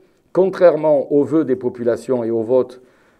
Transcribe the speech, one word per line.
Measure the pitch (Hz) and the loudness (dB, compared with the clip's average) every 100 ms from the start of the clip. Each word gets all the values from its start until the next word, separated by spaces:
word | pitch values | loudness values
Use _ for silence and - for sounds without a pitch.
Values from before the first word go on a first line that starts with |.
| _ _ _ | _ _ _
contrairement | - 190 185 180 156 156 147 - | 0 0 4 2 4 2 0 2
aux | 143 | 0
vœux | 131 156 | 2 0
des | 135 127 | -2 -4
populations | 123 120 117 113 - 127 | -4 -6 -4 -4 -4 -4
et | 113 | -2
au | 117 | -4
vote | 110 127 123 - _ _ _ _ | 0 0 0 -6 _ _ _ _